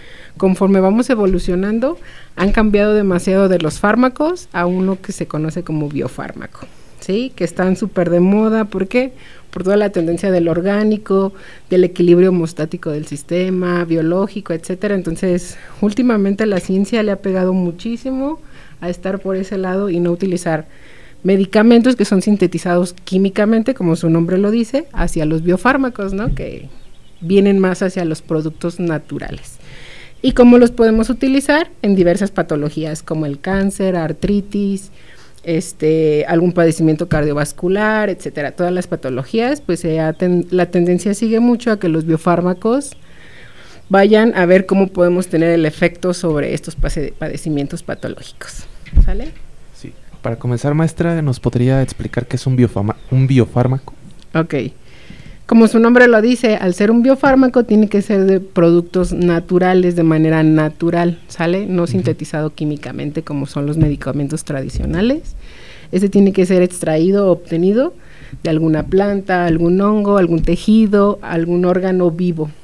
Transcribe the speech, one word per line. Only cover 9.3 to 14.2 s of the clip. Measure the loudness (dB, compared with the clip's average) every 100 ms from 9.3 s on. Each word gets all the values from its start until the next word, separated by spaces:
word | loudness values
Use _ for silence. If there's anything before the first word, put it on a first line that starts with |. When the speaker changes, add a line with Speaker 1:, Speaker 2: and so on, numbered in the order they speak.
| -20 -14
Speaker 1:
Por | -6
toda | 0 0
la | 0
tendencia | -2 -2 -2 0
del | 0 0
orgánico, | 0 0 0 0 -2 0 0 0 -6 -20 -14 0
del | 2
equilibrio | 2 4 4 6 6
hemostático | 2 -2 -6 -8 -8 -8
del | -8 -8
sistema, | -12 -6 -4 -2 -2 -2 -2
biológico, | -2 0 0 0